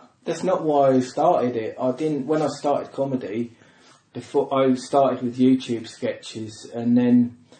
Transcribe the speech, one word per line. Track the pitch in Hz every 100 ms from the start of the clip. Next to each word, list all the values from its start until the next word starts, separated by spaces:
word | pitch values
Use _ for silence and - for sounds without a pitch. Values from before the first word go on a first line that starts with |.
| - _
that's | - 160
not | 180 175
why | 156 143 135
I | 131
started | 127 - 165 165 123 117
it. | 110 -
I | 127
didn't, | 123 156 143 123
when | 156
I | 147
started | - 147 143 -
comedy, | - 139 127 95 107 117 - - _ _ _ _
before, | 127 - 143 139
I | 135 135
started | 127 - 143 131 123
with | 123 123
YouTube | 127 131 120 113 110
sketches, | - 117 - - 110 107 - -
and | 117 120 120
then | 123 120 120 - _